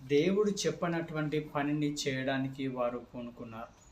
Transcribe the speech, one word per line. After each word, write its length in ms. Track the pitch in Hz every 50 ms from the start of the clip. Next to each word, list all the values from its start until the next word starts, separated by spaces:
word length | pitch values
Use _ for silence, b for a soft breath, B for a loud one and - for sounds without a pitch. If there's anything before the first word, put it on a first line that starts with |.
| 139
దేవుడు 480 | 127 143 143 160 185 196 208 214 208
చెప్పనటువంటి 880 | 196 - - 160 147 - 180 170 170 165 165 170 156 156 151 147 156 151
పనిని 540 | 151 - - 147 139 147 147 151 147 143 147
చేయడానికి 760 | 147 - 147 131 131 131 135 135 131 135 135 135 - 135 135
వారు 300 | 127 127 123 120 123 120
పూనుకున్నారు. 840 | 113 - - 127 120 120 120 - 120 113 110 110 117 - - - - -